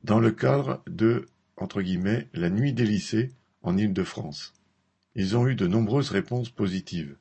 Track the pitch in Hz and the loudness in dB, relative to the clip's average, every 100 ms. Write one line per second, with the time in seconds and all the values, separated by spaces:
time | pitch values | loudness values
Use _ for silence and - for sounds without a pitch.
0 | - 110 113 110 131 139 135 - - 87 | 4 4 4 4 2 2 0 -6 -8 2
1 | 110 117 - _ _ - 95 101 92 90 | 2 2 -4 _ _ -12 -8 -4 -2 0
2 | 95 117 - 82 87 98 143 117 113 104 | 0 -2 -4 -4 -2 0 0 2 2 0
3 | - 110 131 - _ _ 87 92 104 95 | 0 -2 -2 -6 _ _ -2 0 2 0
4 | 90 - 80 73 - _ _ _ _ _ | -4 -6 -10 -12 -16 _ _ _ _ _
5 | _ - 95 117 123 120 92 107 107 135 | _ -4 0 2 2 2 2 2 2 0
6 | 135 - - 123 117 - 101 95 90 87 | 0 -2 -2 -6 -6 -4 -2 -2 -6 -8
7 | 73 69 | -8 -12